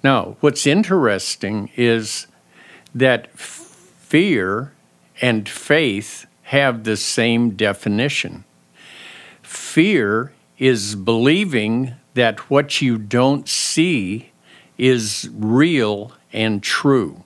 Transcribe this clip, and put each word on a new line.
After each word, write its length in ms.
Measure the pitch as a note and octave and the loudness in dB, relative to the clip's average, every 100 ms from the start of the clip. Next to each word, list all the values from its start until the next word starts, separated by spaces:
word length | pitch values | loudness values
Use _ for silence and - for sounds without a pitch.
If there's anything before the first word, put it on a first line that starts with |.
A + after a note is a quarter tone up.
Now, 340 | C#3 B2+ F2+ - | 2 0 -2 0
what's 260 | D3 C#3+ C#3+ | 0 2 0
interesting 1040 | E3 F#3 F#3+ B2 G2 - - G2 G#2+ G2+ - | 2 2 2 2 0 -4 -6 -6 -6 -6 0
is 520 | A#2+ A#2 G#2+ - - _ _ _ - - _ | 2 2 -2 -10 -12 _ _ _ -20 -20 _
that 420 | A#2+ C3 A#2+ - - | 0 2 2 -2 -18
fear 1400 | - - - - _ _ _ D#3 G3 C3 F#2 G#2 C#3 _ _ _ _ - | -18 -18 -20 -20 _ _ _ 2 2 0 0 -4 -8 _ _ _ _ -4
and 280 | B2 A2 G2+ | 0 0 -4
faith 800 | - - D3 D3 G2+ A2 - - _ | -14 0 2 2 -2 -6 -16 -20 _
have 400 | - C#3 C#3 A#2 | -2 2 2 0
the 140 | A2 G#2+ | -2 -2
same 540 | - - A#2 A#2 A#2+ | -2 0 2 2 0
definition. 920 | F#2+ G#2+ G2 G#2+ G#2 C#3 - E2+ F2+ - _ _ _ - - - - - - | 0 -2 0 -2 0 0 -2 -8 -12 -20 _ _ _ -20 -20 -20 -20 -20 -20
Fear 920 | - - - - F#3 F#3 G2+ A2 C3 _ _ _ | -18 -14 -2 2 4 2 2 0 -4 _ _ _
is 360 | C3 A#2+ G2+ G#2 | 2 2 -2 -6
believing 960 | F#2+ A2+ B2+ F3 G3+ B2+ G#2+ A2+ C3 A#2+ _ | 0 2 4 2 0 -2 0 -2 -4 -8 _
that 360 | - A#2 G#2+ - | 0 0 0 0
what 320 | C#3 C#3 - | 0 0 -2
you 160 | C#3 A2+ | 0 -2
don't 500 | G#2 A#2+ C3 C#3 C#3 | -2 2 2 2 -2
see 840 | - - - E3+ D3 F#2 G#2+ - _ _ - _ - | -4 -2 0 0 0 -4 -8 -10 _ _ -20 _ 0
is 520 | B2+ B2 G#2+ - A2+ | 2 2 0 -8 -10
real 800 | G#2+ G#2+ A#2+ D#3+ D3+ A2 G2+ G#2+ - _ | -6 0 2 4 2 0 -4 -8 -18 _
and 300 | A2 A2 G#2 | -4 -2 -2
true. 640 | - - C#3+ C3+ E2+ - | -2 0 2 2 0 -8